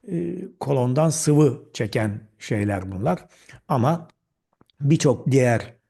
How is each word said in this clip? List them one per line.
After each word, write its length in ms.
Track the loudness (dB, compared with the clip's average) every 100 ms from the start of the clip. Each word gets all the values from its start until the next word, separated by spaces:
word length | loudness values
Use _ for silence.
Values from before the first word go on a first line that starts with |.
| -8
e, 300 | -6 -6 -8 -12 _
kolondan 500 | -2 0 0 2 2
sıvı 520 | 0 2 4 4 2 -12
çeken 480 | -8 -4 -2 -2 -6 -12 _
şeyler 540 | -6 -2 0 -2 -6
bunlar. 320 | -6 -4 -4 -8 _ _ -20 _
Ama 400 | 0 0 0 -6 _ _ _ _ _ _ _
birçok 500 | 0 2 2 0 2
diğer 440 | 2 4 0 -2 _ _